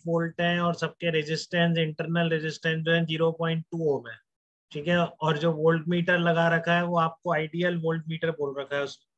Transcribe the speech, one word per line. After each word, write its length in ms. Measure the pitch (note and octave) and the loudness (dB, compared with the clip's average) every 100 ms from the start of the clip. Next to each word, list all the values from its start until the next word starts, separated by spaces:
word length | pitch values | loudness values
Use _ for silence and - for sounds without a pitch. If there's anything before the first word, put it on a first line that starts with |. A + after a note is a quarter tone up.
| E3 | -2
volt 340 | E3 E3+ E3+ | -2 -2 -2
हैं 180 | F3 F3 | 0 2
और 120 | E3+ E3 | 0 -2
सबके 360 | D#3+ - E3+ | -6 -4 -2
resistance, 680 | D#3+ D3+ D#3 - F3 E3+ E3 | 0 -2 -4 -2 2 2 2
internal 500 | D#3 D3+ D#3+ E3+ E3 | 0 -2 -2 0 2
resistance 540 | D#3+ D#3 - E3 D#3+ D#3+ | 0 -2 -4 -4 -2 2
जो 60 | |
है 140 | E3+ E3 | 2 2
ज़ीरो 260 | D#3+ E3 | 0 0
पॉइंट 300 | E3 E3 E3 - | 0 -2 -2 -4
टू 180 | E3 D#3 | -2 0
ओम 200 | B2 A#2 | -2 -4
है, 80 | A2 _ _ _ _ _ | -18 _ _ _ _ _
ठीक 160 | D3 D#3 | -6 0
है। 100 | F3 | 2
और 400 | E3+ - D#3 D3 | 0 -2 -2 2
जो 140 | E3 | 0
volt 340 | D3+ D#3+ E3 D#3+ | 2 2 2 0
meter 280 | F3 F3 F3 | 0 2 2
लगा 280 | E3+ E3 E3+ E3 | 4 4 4 2
रखा 200 | E3+ E3+ | 2 0
है 80 | F3 | 2
वो 120 | E3+ | 0
आपको 340 | E3 - F3 | 0 -2 -2
ideal 440 | D#3 D#3 E3+ F3 F3 | -2 -2 -2 -2 0
volt 280 | D#3+ E3 D#3 | -2 -2 -4
meter 240 | D#3+ E3 | -4 -4
बोल 200 | D#3 C#3 C#3 | -2 -4 -6
रखा 160 | C3+ C#3+ | -6 -4
है 80 | |
उसने 220 | C#3 - _ | -4 -8 _